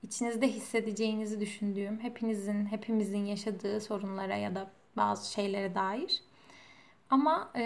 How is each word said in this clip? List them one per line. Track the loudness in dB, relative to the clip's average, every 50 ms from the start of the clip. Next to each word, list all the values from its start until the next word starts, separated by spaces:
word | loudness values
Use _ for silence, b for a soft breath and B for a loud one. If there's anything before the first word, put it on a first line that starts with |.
| -14
içinizde | -10 -6 -2 -2 -2 0 2 2 2
hissedeceğinizi | 2 0 -4 -2 0 0 0 0 0 0 0 0 0 0 -2 -2 -2 -2
düşündüğüm, | -4 -4 -4 -2 -2 -2 -2 -2 -2 -4 -4 -4
hepinizin, | -6 -6 -6 -2 -2 0 0 0 -2 -2 0 0 0
hepimizin | -2 -2 -4 -2 0 2 2 2 2 0 0 -2
yaşadığı | -2 -2 -4 -2 -4 -4 -2 -2 -2 -2 -2
sorunlara | -2 -2 -4 -4 -4 -4 -4 -4 -4 -2 -2
ya | -2 -2 -2 -2
da | -4 -6 -8 -12 -20 -20 -6 0
bazı | 2 4 4 2 0 -2 -6 -2
şeylere | -2 0 0 0 0 -2 -2 0
dair. | 0 0 0 0 -2 -2 0 -2 -2 -2 B B B B B B B B B B B B B B B B 4
Ama, | 6 8 8 8 6 4 2 -2 -2
e, | 0 0